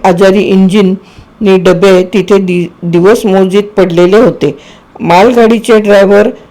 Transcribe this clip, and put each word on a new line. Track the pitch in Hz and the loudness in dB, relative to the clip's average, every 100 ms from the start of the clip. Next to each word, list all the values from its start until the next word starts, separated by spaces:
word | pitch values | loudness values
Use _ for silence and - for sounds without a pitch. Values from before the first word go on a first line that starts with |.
आजारी | 190 175 196 196 | -2 0 0 0
इंजिननी | 185 190 190 208 185 190 - - - - 202 190 | 0 0 0 0 -2 -4 -10 -20 -20 -6 -2 0
डबे | 180 170 196 185 185 | 0 2 2 2 0
तिथे | 202 180 196 | -4 0 -2
दि-, | 185 180 170 - 175 | 0 -4 -6 -8 -4
दिवस | 170 185 220 220 | 0 0 0 0
मोजीत | 190 190 196 | 0 0 -2
पडलेले | 202 - 170 165 175 208 | -2 -2 -2 0 0 2
होते. | 226 - 147 - - - _ - | 0 -2 -6 -6 -16 -20 _ -10
मालगाडीचे | - 175 233 240 226 226 - 220 | -2 2 2 2 0 0 0 0
ड्रायव्हर, | 208 202 196 202 226 - - | 2 2 2 2 0 -4 -16